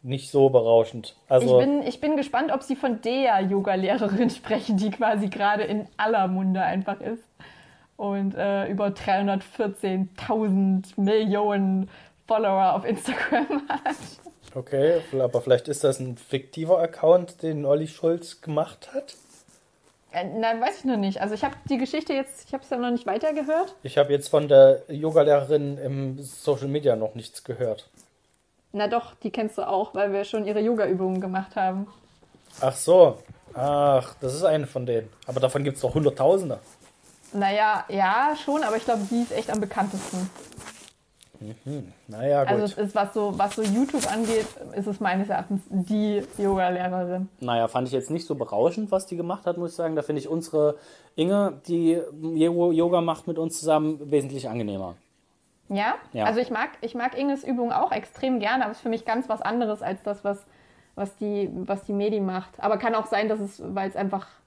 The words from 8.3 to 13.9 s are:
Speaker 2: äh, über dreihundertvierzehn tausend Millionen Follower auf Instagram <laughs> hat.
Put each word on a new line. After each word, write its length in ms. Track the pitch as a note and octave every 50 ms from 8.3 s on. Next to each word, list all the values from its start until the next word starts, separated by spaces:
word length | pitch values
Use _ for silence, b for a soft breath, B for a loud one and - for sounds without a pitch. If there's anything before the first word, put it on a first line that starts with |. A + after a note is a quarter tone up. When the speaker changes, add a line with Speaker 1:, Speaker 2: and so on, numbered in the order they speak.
| G3
Speaker 2:
äh, 320 | - - G3+ G3+ G3 G3 -
über 200 | G3 F#3+ G#3 G3+
dreihundertvierzehn 1200 | G3 - - - G3 F#3+ G3+ G3 G3 G3 - - - - A3+ G#3 G3 - - G3 F#3 F#3+ F#3+ F#3 -
tausend 800 | - - - A3+ A3 G#3+ G#3 F#3+ G3 G3 F#3+ F#3+ F#3 F#3+ - -
Millionen 920 | - G3 G3 G#3+ A3 A3 G#3 G3 G#3 G#3 G#3 G3+ G3 G3 F#3+ F#3+ F#3+ F#3+ B B B B B B B _
Follower 460 | - A3+ A3 A3 G3+ G3 F#3+ F#3+ F#3 D#3+
auf 120 | G3+ G3
Instagram 760 | A#3+ G#3+ - - - B3+ - - - D4+ A#3+ C#4+ - D4+ C#4+ -
<laughs> 40 | -
hat. 260 | D4 C#4+ - -